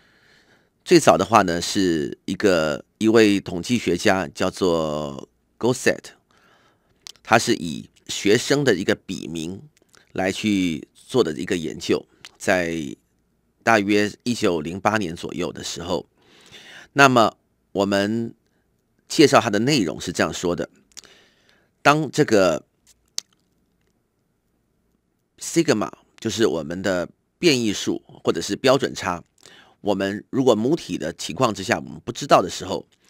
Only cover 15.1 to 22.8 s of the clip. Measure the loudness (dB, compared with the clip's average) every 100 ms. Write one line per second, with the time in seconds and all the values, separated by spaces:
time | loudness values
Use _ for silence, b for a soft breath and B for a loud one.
15.1 | -8 -10 -8 -8 -8 -12 -10 -6 -6 -8
16.1 | _ B B B B B B B 4 6
17.1 | 6 4 2 _ _ _ -2 2 2 0
18.1 | -2 -6 -10 _ _ _ _ _ _ _
19.1 | 4 4 4 2 0 0 0 -2 -4 -6
20.1 | -2 -4 -2 -4 -4 -6 _ _ -20 b
21.1 | b b b b b b _ 2 2 0
22.1 | 0 2 4 4 0 -6 _